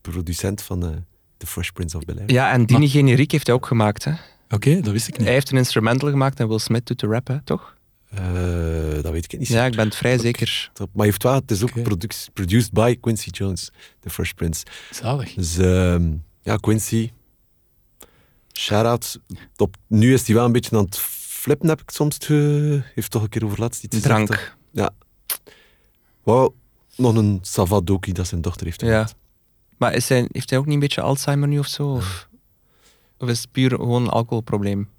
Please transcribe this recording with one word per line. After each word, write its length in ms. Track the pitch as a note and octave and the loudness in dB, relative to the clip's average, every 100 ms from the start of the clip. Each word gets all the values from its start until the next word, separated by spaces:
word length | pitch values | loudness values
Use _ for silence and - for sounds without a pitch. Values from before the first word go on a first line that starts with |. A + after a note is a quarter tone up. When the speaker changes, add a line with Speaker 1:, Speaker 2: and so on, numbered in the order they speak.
Speaker 1:
producent 600 | - F2 E2 E2+ G2 G2+ | -8 -8 -4 -4 -4 -4
van, 220 | - F2+ F2 | -6 -6 -4
eh, 40 | D#2+ E2+ _ _ _ | -6 -10 _ _ _
The 100 | - | -12
Fresh 220 | - F2+ | -8 -8
Prince 280 | - F2 D#2+ | -6 -8 -6
of 80 | |
Bel-Air. 280 | - - G2+ | -8 -10 0
Speaker 2:
Ja, 200 | B2 C3 | 2 4
en 140 | B2+ A2+ | 2 4
die 120 | B2+ | 6
Speaker 3:
Maar 100 | D3 | 6
Speaker 2:
generiek 420 | C#3 C#3 A#2 D3 | 6 6 6 4
heeft 160 | D#3 - | 0 2
hij 100 | A#2+ | 0
ook 100 | - | 2
gemaakt, 380 | A#2 G#2+ G#2 | 2 2 0
hè. 80 | - D#3+ - _ _ | -4 -6 -8 _ _
Speaker 3:
Oké, 320 | G#2+ C3+ E3+ | 0 4 2
dat 120 | B2 | 2
wist 160 | G#2 A2 | -2 -4
ik 80 | - | -2
niet. 80 | A2 | 2
Speaker 2:
Hij 60 | |
heeft 160 | B2+ C#3 | 2 2
een 80 | C3 | 2
instrumental 520 | B2 - A2 B2+ C#3+ | 2 2 2 2 2
gemaakt 300 | C#3 C3+ C3+ | 2 0 0
en 80 | A2+ | -2
Will 100 | A2 | -2
Smith 280 | - A2+ - | 0 -2 -2
doet 140 | B2 | -4
de 60 | G#2+ | -2
rap, 200 | A2 - | -2 -2
hè, 160 | C3 | -6
toch? 340 | - - - _ _ _ _ | -2 -4 -4 _ _ _ _
Speaker 1:
Eh, 140 | G2 F#2 F2+ F2+ F2 E2 D#2+ D#2+ D2+ | -8 -4 -2 -2 -2 -2 -2 -2 -4
dat 100 | D#2+ | -4
weet 120 | D#2+ E2+ | -6 -6
ik 60 | - | -8
niet 100 | A#2+ | -2
Speaker 2:
Ja, 60 | |
Speaker 1:
zeker. 160 | A#2 B2+ | 0 0
Speaker 2:
ik 60 | A2+ | 0
ben 80 | A2 | -2
het 100 | - | 0
vrij 160 | A#2+ | 0
Speaker 1:
Oké. 100 | B2+ | 0
Speaker 2:
zeker. 480 | A#2 A#2+ A2+ - - | 0 -2 -4 -4 -8
Speaker 1:
Dat, 140 | - G2+ | -10 -10
maar 100 | - | 0
hij 100 | G#2 | 2
heeft 160 | G2 | 2
wel, 120 | B2 | 2
het 160 | C3+ - | 2 0
is 120 | G#2 | -2
ook 60 | A#2+ | -2
Speaker 3:
Oké. 120 | - | -2
Speaker 1:
produc-, 460 | A#2 G2+ F#2+ - - | -2 -4 -6 -12 -14
produced 400 | - F#2 G#2+ A#2 | -6 2 2 2
by 240 | - A#2 B2 | 2 2 2
Quincy 280 | - A2 - | -2 -4 -4
Jones, 400 | F2+ G2 F2+ - _ - _ | -6 -6 -6 -10 _ -20 _
The 100 | - | -14
Fresh 200 | - F2 | -6 -6
Prince. 340 | - E2+ D#2+ - - - | -4 -4 -4 -8 -18 -16
Speaker 3:
Zalig. 440 | - A2 C#3 A#2 | -10 -4 -4 -4
Speaker 1:
Dus, 220 | - E2+ E2+ | -6 -4 2
ehm, 540 | F#2 F#2 F2+ F2 E2+ D#2 - _ | 4 4 4 4 2 -2 -8 _
ja, 140 | - G#2+ | -4 -2
Quincy, 540 | - A2 - A2+ A2+ - _ _ _ _ _ _ _ _ - _ _ _ _ | 0 0 0 -2 -2 -8 _ _ _ _ _ _ _ _ -20 _ _ _ _
shout-out. 680 | - - G#2 A2+ A#2+ - - _ F2+ - _ | -10 -2 2 2 0 -4 -12 _ -18 -18 _
Op, 200 | G2+ - _ | -2 -2 _
nu 260 | G#2+ A#2 | 4 6
is 140 | C3 - | 4 4
hij 80 | A2+ | 4
wel 80 | |
een 80 | A#2+ | 4
beetje 240 | A#2+ A#2+ A2+ | 2 2 0
aan 80 | |
het 140 | F#2+ G2 | 0 -2
flippen, 720 | - - - - - D3 E3 | -8 -8 -12 -10 -2 0 2
heb 120 | D#3 | -2
ik 100 | - | -4
soms 240 | - D3+ | -2 -2
het 100 | - | -2
ge-, 580 | - D3+ D3 D3 D3+ C#3+ C3 | 0 2 2 2 0 0 -2
heeft 160 | - - | -8 -4
toch 120 | A#2 | -2
een 60 | G#2+ | -2
keer 160 | - | -2
over 140 | G#2+ G2+ | -4 -2
laatst 220 | A#2 - | -4 -6
iets 120 | - A#2 | -6 -2
gezegd 180 | G#2+ | 2
Speaker 2:
Drank. 140 | A2 G#2+ | 2 2
Speaker 1:
dat, 260 | - - - _ | -2 -6 -18 _
ja. 200 | - G#2 - _ _ _ - - - _ _ _ _ _ _ | -4 -4 -4 _ _ _ -12 -12 -20 _ _ _ _ _ _
Wauw, 320 | - A#2 C3 - _ _ _ - | 2 4 4 0 _ _ _ 0
nog 180 | B2+ | 2
een 240 | A2+ G#2 G2+ | 4 4 2
Savadoki 680 | F2+ - F#2 G2+ F2 F#2+ F#2 | -2 0 2 2 2 -2 -2
dat 140 | F2+ F2+ | -4 -4
zijn 140 | F2 | -4
dochter 260 | D#2+ - E2+ | -4 -6 -8
heeft 140 | E2 | -4
Speaker 2:
Ja. 80 | A#2 | 0
Speaker 1:
gemaakt. 240 | A2 A2 - _ _ _ _ _ _ | 2 0 -6 _ _ _ _ _ _
Speaker 2:
Maar 180 | A#2+ | 0
is 140 | A#2+ - | 0 2
hij, 200 | C3 B2 | 2 2
heeft 180 | - - | -4 -2
hij 80 | C3 | -2
ook 60 | |
niet 100 | C#3+ | 0
een 60 | D3 | 0
beetje 200 | C#3+ - | 0 0
Alzheimer 480 | - C3+ - C#3+ C#3+ | -2 -2 0 0 0
nu 100 | C#3+ | 0
of 80 | C#3 | -2
zo? 220 | - C#3+ | -4 -4
Of, 400 | C3 F#2 F#2 - _ _ _ _ _ _ _ _ _ | -2 -4 -8 -16 _ _ _ _ _ _ _ _ _
of 100 | B2 | -4
is 120 | A#2 | -4
het 120 | - | -4
puur 180 | - C3 | 0 0
gewoon 320 | B2+ A#2+ A#2+ | 0 0 0
een 60 | A#2+ | 2
alcoholprobleem? 800 | - A#2 A#2 A2 G#2+ G2+ G2+ G2+ | 0 0 -4 -4 -4 -2 -4 -6